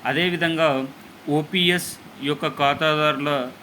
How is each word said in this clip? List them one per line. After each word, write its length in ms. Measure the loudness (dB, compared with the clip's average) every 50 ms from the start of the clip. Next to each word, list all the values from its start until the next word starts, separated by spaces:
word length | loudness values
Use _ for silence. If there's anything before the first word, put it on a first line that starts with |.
| -2
అదేవిధంగా 800 | 0 0 2 0 0 0 0 0 -2 0 2 2 2 2 0 -2 -6 -10 -18 -20 -20 -20 -12 -4 -2
ఓపీఎస్ 720 | 0 0 0 0 0 2 2 4 2 2 -2 -6 -12 -14 -18 -20 -14 -6
యొక్క 240 | -4 -4 -4 -2 -4 -6 -2 2
ఖాతాదారుల 920 | 2 2 2 2 2 2 2 2 2 0 0 0 -2 -2 -2 -2 -4 -6 -10 -14